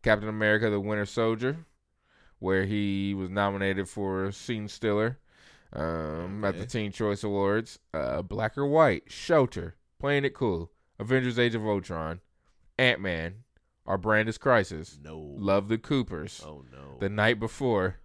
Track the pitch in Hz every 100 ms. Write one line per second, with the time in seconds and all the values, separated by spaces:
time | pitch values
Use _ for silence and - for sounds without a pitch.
0 | 120 107 107 107 107 107 110 104 101 107
1 | 101 - 113 113 127 156 160 _ _ _
2 | _ _ - _ 95 95 95 104 101 98
3 | 98 98 92 98 101 98 98 98 92 -
4 | 98 95 95 98 - 113 104 - 113 104
5 | 110 131 _ _ - - _ - 82 82
6 | 78 78 90 101 101 87 110 123 104 -
7 | 107 101 107 101 98 107 113 - _ 80
8 | 64 69 90 104 113 139 143 156 151 92
9 | - - - 165 131 - 85 - _ _
10 | 139 143 139 - 123 85 82 _ _ _
11 | 104 131 127 117 120 113 107 101 90 85
12 | 80 87 _ _ _ _ _ - 127 117
13 | 95 85 82 104 - _ _ _ - 95
14 | 104 107 107 110 139 120 92 85 80 71
15 | 73 80 73 71 98 98 101 113 - 139
16 | 117 87 71 - 76 76 65 64 69 67
17 | 98 104 107 117 113 - 135 107 92 90